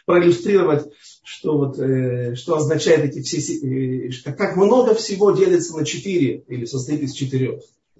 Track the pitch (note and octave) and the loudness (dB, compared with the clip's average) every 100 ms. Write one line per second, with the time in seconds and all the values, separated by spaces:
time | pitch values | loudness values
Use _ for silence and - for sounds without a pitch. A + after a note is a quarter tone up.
0 | - F3 F3 E3+ - G3+ E3+ D3 - - | 2 4 4 2 4 2 4 0 -2 -14
1 | - - - - D#3 D3 C3+ B2+ C3 C3 | -20 -20 -20 -8 -2 0 0 -2 -2 0
2 | B2+ B2 B2 B2 - D#3 D3 D#3 - D#3 | 0 -2 -4 -6 -4 -2 0 0 4 4
3 | C#3+ C#3 C3 D3+ - D#3+ C3 C3 C3 B2+ | 2 -4 -6 -6 -4 -6 -4 -4 -4 -4
4 | B2 - - C#3 G3 F3 G3+ B3+ A#3 G#3+ | -6 -10 -10 -4 -2 2 4 4 4 2
5 | - F#3+ G3+ F3 F#3+ F3 - D#3+ C#3+ E3 | 0 0 2 4 4 2 0 -6 -6 -6
6 | G3 F3+ C3 - - B2 A2+ C3+ A#2+ D3+ | -2 0 0 -2 -10 -10 -8 -6 -4 -4
7 | C3+ - C3 C3 B2+ - - _ _ _ | -6 -6 -4 -2 -4 -6 -14 _ _ _